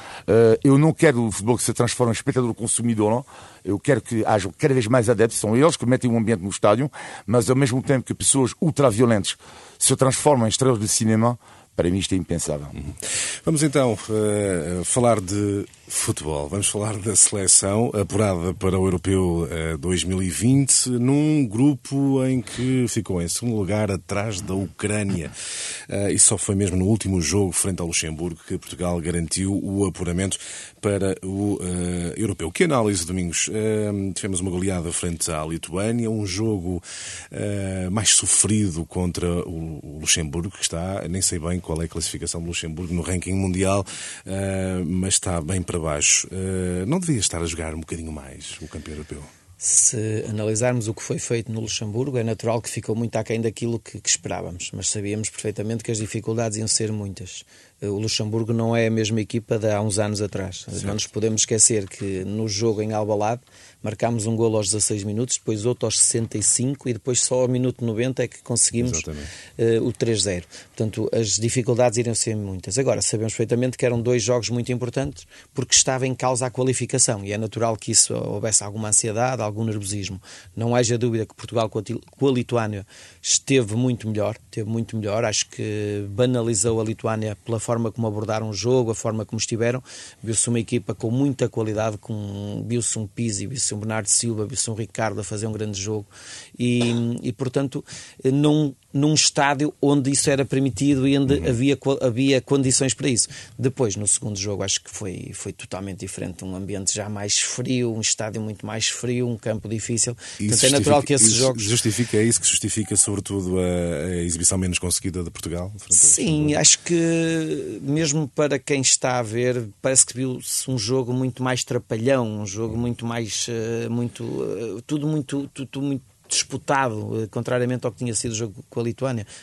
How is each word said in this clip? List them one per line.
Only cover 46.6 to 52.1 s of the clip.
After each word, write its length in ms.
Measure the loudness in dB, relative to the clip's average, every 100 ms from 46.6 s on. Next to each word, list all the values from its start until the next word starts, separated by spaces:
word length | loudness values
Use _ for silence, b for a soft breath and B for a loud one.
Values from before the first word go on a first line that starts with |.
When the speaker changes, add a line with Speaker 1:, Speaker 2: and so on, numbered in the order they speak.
| -2 -2 -2
Speaker 2:
não 120 | 0
devia 180 | 0 0
estar 240 | 0 -2
a 40 | -4
jogar 280 | -4 -6
um 60 | -8
bocadinho 320 | -8 -8 -8
mais 440 | -10 -12 -14 -14 -14
o 80 | -12
campeão 260 | -12 -12
europeu? 280 | -12 -12 -14 -16 -20 -20 -6
Speaker 3:
Se 680 | 0 4 4 2 -2 -2 -4
analisarmos 600 | -2 -2 0 2 0 -2
o 60 |
que 80 | -6
foi 160 | -6 -6
feito 320 | -2 -4 -2
no 100 | -6
Luxemburgo, 580 | -4 -6 -4 -4 -2